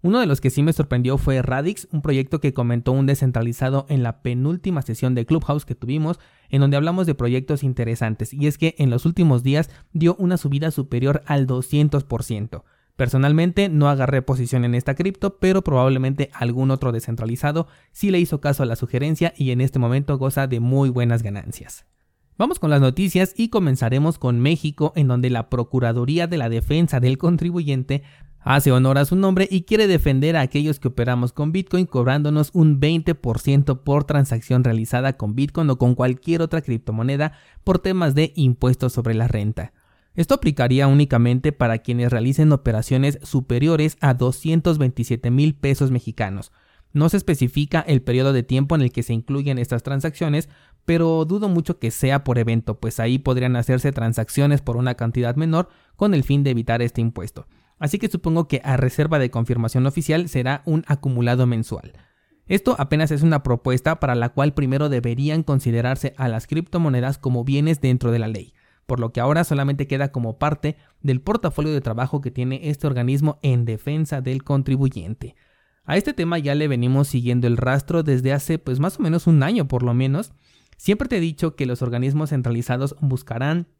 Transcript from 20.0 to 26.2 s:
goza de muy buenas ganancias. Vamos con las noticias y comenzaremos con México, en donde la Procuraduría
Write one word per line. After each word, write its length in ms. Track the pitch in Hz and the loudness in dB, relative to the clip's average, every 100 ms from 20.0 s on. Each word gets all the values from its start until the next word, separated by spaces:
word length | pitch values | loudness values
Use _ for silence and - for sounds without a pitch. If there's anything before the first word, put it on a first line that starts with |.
| 143 139 | -2 -2
goza 300 | 135 139 135 | -2 -2 -2
de 100 | 120 | 0
muy 300 | 120 135 139 | 0 2 2
buenas 340 | 123 120 117 | 2 0 0
ganancias. 640 | 107 101 - - - - _ _ _ _ _ - | -2 -8 -10 -14 -16 -20 _ _ _ _ _ -4
Vamos 200 | 240 359 | -2 0
con 120 | 160 | 2
las 100 | 147 | 4
noticias 540 | 131 131 190 180 185 - | 4 2 0 2 0 0
y 140 | 226 | -2
comenzaremos 680 | 226 165 131 117 127 151 160 | 0 0 0 0 2 0 0
con 220 | 127 120 | -2 2
México, 520 | 131 165 151 147 151 170 | 2 0 -2 -2 -2 0
en 100 | 135 | 2
donde 240 | 123 127 | 2 0
la 180 | 120 117 | -2 -2
Procuraduría 760 | 123 120 131 120 117 123 160 | -4 -2 0 0 0 0 -2